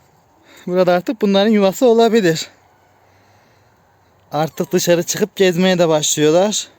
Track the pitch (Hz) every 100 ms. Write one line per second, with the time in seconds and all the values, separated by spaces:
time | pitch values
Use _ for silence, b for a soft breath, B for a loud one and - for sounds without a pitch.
0 | B _ _ _ B B B 180 180 175
1 | 175 254 208 196 208 214 196 175 254 226
2 | 233 220 180 160 - _ _ _ _ _
3 | _ b b b b b b b _ _
4 | _ _ _ 147 156 - 180 180 175 170
5 | 170 - 196 - 190 170 185 180 170 156
6 | 151 - 151 165 202 208 -